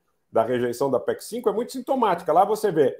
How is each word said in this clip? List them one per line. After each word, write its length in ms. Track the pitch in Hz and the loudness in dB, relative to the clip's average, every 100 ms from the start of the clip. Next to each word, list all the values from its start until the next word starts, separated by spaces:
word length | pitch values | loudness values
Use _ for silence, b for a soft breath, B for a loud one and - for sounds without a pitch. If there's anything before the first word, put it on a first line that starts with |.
| _ _ _ | _ _ _
da 120 | 113 | -2
rejeição 460 | 113 123 123 120 139 | 0 0 -2 -2 0
da 80 | 123 | 0
pec 240 | - 110 | -2 -6
cinco, 280 | - 233 220 | -8 -4 -2
é 40 | |
muito 200 | 202 247 | -2 -4
sintomática. 580 | 262 277 262 214 175 - | -8 -4 0 0 0 2
Lá 140 | 165 202 | 4 4
você 260 | 214 208 | 2 0
vê 240 | 156 127 | 2 2